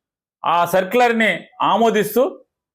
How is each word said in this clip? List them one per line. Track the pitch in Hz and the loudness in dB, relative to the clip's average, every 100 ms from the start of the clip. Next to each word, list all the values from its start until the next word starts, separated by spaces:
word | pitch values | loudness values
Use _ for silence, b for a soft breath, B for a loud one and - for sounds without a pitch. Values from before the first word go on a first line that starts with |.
| _ _ _ _ 143 | _ _ _ _ -2
ఆ | 170 170 | 0 0
సర్క్యులర్ని | 185 185 240 240 226 214 165 - - | 0 0 0 2 2 -2 -4 -8 -6
ఆమోదిస్తూ, | 143 196 226 214 202 233 311 - _ _ _ | -2 2 2 0 0 0 -2 -4 _ _ _